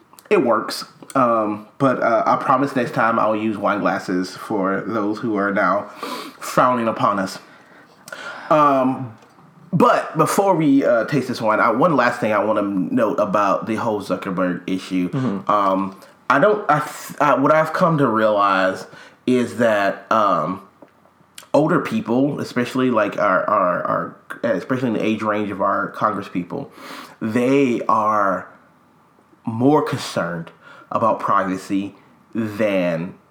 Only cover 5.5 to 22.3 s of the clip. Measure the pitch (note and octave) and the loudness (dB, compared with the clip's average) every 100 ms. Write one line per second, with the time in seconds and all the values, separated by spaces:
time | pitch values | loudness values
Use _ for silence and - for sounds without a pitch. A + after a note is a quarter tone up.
5.5 | G2 F#2 G2 - - - - - - - | 0 0 0 -4 -12 -10 -10 -12 -14 -4
6.5 | - B2+ B2 A2+ G2 B2 G2 F#2+ - - | 2 2 2 -2 0 0 0 -4 -8 -18
7.5 | - - - - _ - - - - - | -20 -20 -20 -20 _ -18 -16 -14 -12 0
8.5 | D#3 C#3+ C3+ C3 C3 B2 A2 - - - | 4 4 4 0 -2 -8 -14 -20 -20 -20
9.5 | - - E3+ A#3+ - - D#3 E3+ - G3 | -20 -4 2 4 2 -2 -2 0 2 2
10.5 | E3+ D#3 C#3 - A#2+ A2 C#3+ B2 A#2 A2+ | 4 4 4 4 2 2 -2 -2 -2 0
11.5 | G#2+ A2 A2+ F3 C#3 A#2+ - A2+ G#2+ G#2+ | 4 4 4 2 4 2 0 0 2 2
12.5 | G#2+ G2+ G2 F2+ B2 G#2+ G2 G#2 G#2 G2+ | 0 0 -2 -2 0 0 0 0 2 2
13.5 | F2 G2 G#2+ A#2+ G#2 F#2 F#2 G2+ F2+ F2+ | 0 -2 -4 -2 -4 -4 -6 -4 -2 -2
14.5 | F2 - F#2 - F#2 F2+ - B2+ G2 G2 | -2 -4 -6 -2 -2 -2 -2 -2 -4 0
15.5 | G#2 G2 F#2+ F#2+ - - - - C3+ G3+ | 2 4 2 -2 -8 -20 -12 0 4 4
16.5 | G#3 - D3 - - - - D3 C3 C#3 | 2 2 0 0 -12 -12 0 2 4 4
17.5 | D#3 D#3 - F3+ D#3 C3 A2 A2 G#2 G2+ | 4 2 2 2 2 2 2 2 2 2
18.5 | F#2+ F#2+ F#2+ - - - _ - B2 A2+ | 2 0 -2 -10 -20 -20 _ 0 0 0
19.5 | G#2 A#2 G#2 G2 - - A2 G2+ E2+ D#2+ | 0 2 2 0 -2 0 2 2 2 -2
20.5 | F#2+ - _ - _ _ _ _ - - | -6 -12 _ -20 _ _ _ _ -20 -2
21.5 | C#3+ D#3+ F3 - A2 G#2+ A#2+ C#3+ | 0 2 0 0 -4 -2 0 0